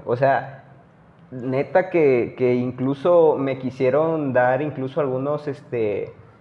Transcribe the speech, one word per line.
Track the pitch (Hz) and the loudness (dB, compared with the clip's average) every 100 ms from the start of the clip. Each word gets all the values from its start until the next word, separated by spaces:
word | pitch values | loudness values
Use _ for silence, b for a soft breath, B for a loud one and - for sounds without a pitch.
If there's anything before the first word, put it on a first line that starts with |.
| - | -4
O | 120 | 0
sea, | 135 127 - - - - - _ _ _ - | 2 2 -2 -12 -20 -20 -20 _ _ _ -18
neta | 127 123 131 143 185 185 | -10 -4 -4 0 0 0
que, | 170 147 123 - - | 2 4 4 0 0
que | 127 123 | 0 2
incluso | 123 123 127 139 180 175 160 127 | 0 -4 -4 -2 4 6 6 4
me | 139 135 | -2 -4
quisieron | 131 123 131 139 160 160 143 | -6 -2 0 2 0 -2 0
dar | 123 123 131 | 2 2 2
incluso | 151 135 131 147 | -2 -6 -6 -4
algunos, | 143 131 139 147 147 | -2 -2 -4 -4 -6
este, | 135 - 120 107 98 - - - - | -10 -8 -4 -2 -2 -6 -12 -20 -20